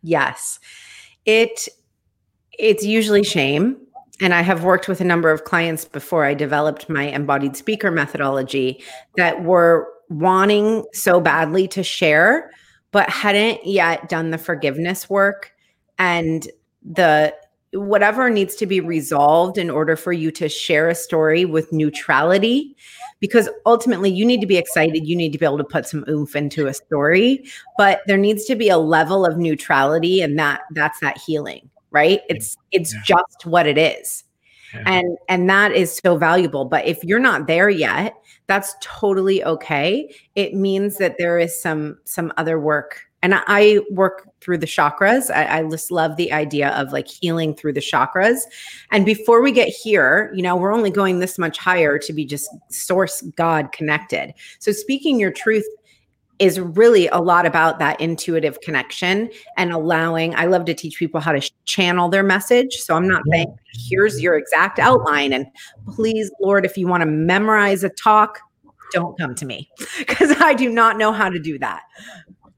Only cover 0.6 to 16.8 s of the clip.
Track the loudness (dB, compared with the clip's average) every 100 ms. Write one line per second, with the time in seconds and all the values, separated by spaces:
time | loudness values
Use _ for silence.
0.6 | -18 -20 -20 -20 -20 _ 0 2 0 -4
1.6 | -14 _ _ _ _ _ _ _ _ -2
2.6 | 0 2 2 0 2 2 2 0 0 0
3.6 | 0 -2 -12 -20 _ -2 0 2 2 0
4.6 | 2 0 0 -2 0 2 2 0 0 -2
5.6 | -2 -4 -8 -12 -4 0 0 0 -2 0
6.6 | -2 -4 -6 -6 -4 -4 -2 -2 -2 -6
7.6 | -6 -4 -2 -2 -4 -4 -2 -2 -4 -2
8.6 | -2 -4 -14 -20 -10 -2 0 0 2 4
9.6 | 4 4 0 -14 -12 -2 0 2 2 2
10.6 | 2 -2 -6 -4 2 2 4 0 0 0
11.6 | -2 -4 -6 0 2 4 4 2 -2 -20
12.6 | _ _ _ 0 0 -2 0 2 2 -2
13.6 | -2 0 2 -2 -4 -4 -4 -6 -6 -4
14.6 | -4 -2 -4 -6 -2 2 2 0 -14 _
15.6 | _ _ _ -2 0 0 -2 -4 -8 -18
16.6 | _ _